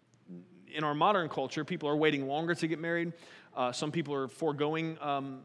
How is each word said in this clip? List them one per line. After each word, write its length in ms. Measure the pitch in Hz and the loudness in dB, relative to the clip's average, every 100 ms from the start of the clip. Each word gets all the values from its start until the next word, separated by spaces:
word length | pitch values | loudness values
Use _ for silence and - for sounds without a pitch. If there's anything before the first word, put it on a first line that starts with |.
| _ _ - 175 - - - | _ _ -18 -18 -18 -20 -10
in 100 | 151 | -2
our 120 | 151 147 | 0 4
modern 320 | 185 196 156 | 4 4 2
culture. 360 | 151 131 160 | -2 -4 -4
People 260 | 147 175 147 | -4 -2 2
are 60 | 151 | 4
waiting 320 | 156 143 135 | 4 4 0
longer 280 | 151 170 165 | 0 0 0
to 120 | 160 | 0
get 120 | 156 | 0
married. 340 | 170 170 170 - - - - - | 0 0 -2 -6 -16 -20 -10 -2
Uh, 160 | 127 | -2
some 200 | 123 156 | 0 -2
people 220 | 165 143 | -2 -2
are 140 | 139 131 | -2 -4
foregoing, 720 | - 160 143 147 160 165 160 | -2 -2 2 0 0 -2 -4
um, 400 | 147 139 135 131 | -2 -2 -2 -10